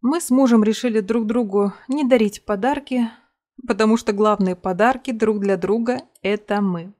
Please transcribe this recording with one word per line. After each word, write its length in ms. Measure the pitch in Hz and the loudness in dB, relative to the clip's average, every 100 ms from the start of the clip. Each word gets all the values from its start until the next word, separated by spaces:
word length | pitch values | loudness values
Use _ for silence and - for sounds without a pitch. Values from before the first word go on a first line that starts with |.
Мы 200 | - 339 | 0 -2
с 100 | - | 0
мужем 340 | 254 269 233 | 2 6 4
решили 360 | 208 214 247 220 | 4 0 -2 -2
друг 260 | 196 233 214 | -2 -4 -2
другу 460 | 233 220 196 202 - - | -2 0 0 -2 -4 -8
не 160 | 277 | -4
дарить 400 | 269 254 208 - | 2 2 2 -2
подарки, 680 | - 208 240 285 277 254 226 - _ _ _ - - | -8 -4 -2 -4 -4 -4 -4 -6 _ _ _ -20 -6
потому 300 | 196 220 226 | 0 2 2
что 160 | - | 0
главные 440 | 202 214 208 185 180 | 0 2 2 0 -2
подарки 540 | 190 185 220 254 262 | -6 0 2 0 -6
друг 280 | 226 220 214 | -2 0 0
для 160 | 196 190 | 0 0
друга — 460 | 190 220 233 240 - _ | 0 0 0 -4 -8 _
это 380 | 196 208 - 208 | -4 -4 -2 -2
мы. 340 | 196 175 175 202 | 0 -2 -8 -20